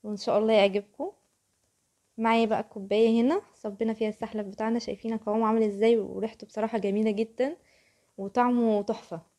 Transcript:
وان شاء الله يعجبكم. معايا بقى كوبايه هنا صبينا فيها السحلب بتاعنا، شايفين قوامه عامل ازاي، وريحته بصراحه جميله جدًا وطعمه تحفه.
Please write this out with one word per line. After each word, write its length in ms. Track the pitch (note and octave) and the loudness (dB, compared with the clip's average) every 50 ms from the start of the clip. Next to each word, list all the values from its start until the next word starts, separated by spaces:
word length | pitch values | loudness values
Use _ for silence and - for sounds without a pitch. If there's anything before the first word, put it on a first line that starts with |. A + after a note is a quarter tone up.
| - | -10
وان 140 | G#3 G#3 G3 | -10 -10 -8
شاء 220 | - B3 - G#3 | -4 0 0 0
الله 140 | A3 A3 A3+ | 2 4 4
يعجبكم. 580 | G#3+ G3 G3+ F#3+ G#3 G3+ _ _ _ C#4 F#4 - _ _ _ _ _ _ _ _ _ _ _ _ _ _ _ _ _ _ _ _ - | 4 4 4 2 -2 -6 _ _ _ -10 -10 -10 _ _ _ _ _ _ _ _ _ _ _ _ _ _ _ _ _ _ _ _ -2
معايا 280 | A3+ A3+ A3+ A3+ A3+ | 0 2 4 4 2
بقى 180 | G#3+ A3 - - | 2 0 -2 -4
كوبايه 580 | - - G#3+ F#3+ G3 G3+ G#3+ A3+ A3+ A3+ A#3 | -6 -12 -14 -6 -2 2 4 4 4 6 4
هنا 200 | A#3 C4 E4 G4+ - _ _ | 4 2 2 0 -4 _ _
صبينا 400 | _ _ A3 G3+ G3 A#3 A3 A3 | _ _ -10 -6 -4 -4 -4 -2
فيها 160 | A3 A3 G#3+ | -2 -4 -4
السحلب 420 | G#3 _ - F#3+ - G#3+ G#3 G3 | -4 _ -10 -8 -6 -8 -8 -8
بتاعنا، 280 | G3 - G#3+ A3 A3+ A#3 | -8 -6 -4 -2 -2 -2
شايفين 380 | A3+ - G#3 G3 - A3+ A3+ A3 | -4 -6 -10 -8 -6 -6 -6 -4
قوامه 280 | A3+ G#3+ G#3 A3 A3+ G#3+ | -4 -2 -2 0 2 2
عامل 160 | A3 A3+ A3 | 2 2 2
ازاي، 340 | G#3+ G3+ G3 G#3+ A3+ A#3 A3+ | 0 0 2 2 4 4 2
وريحته 500 | G3 F#3+ F#3+ F#3+ G3 G#3+ - _ - - | 0 -4 -6 -6 -8 -8 -8 _ -20 -14
بصراحه 300 | _ G#3+ G#3+ A3 A#3 A3 | _ -6 -6 -4 -4 -4
جميله 340 | F#3+ G3+ G3 G#3 A3 A3 | -2 -2 -2 0 0 0
جدًا 460 | G#3 G3 A3+ A3 A3 - B3 C#4 E4+ - _ _ _ _ _ _ _ _ _ _ _ - | 0 -2 -4 -6 -2 -4 -4 -4 -4 -10 _ _ _ _ _ _ _ _ _ _ _ -10
وطعمه 640 | G3 G3+ G3 B3 B3 B3 B3 A#3+ A#3 A3+ G#3+ G#3 | -10 -6 0 0 2 2 2 2 2 2 2 0
تحفه. 400 | G3+ - G3 - - - F3 E3 E3 _ _ | 0 -2 -6 -6 -6 -14 -14 -14 -14 _ _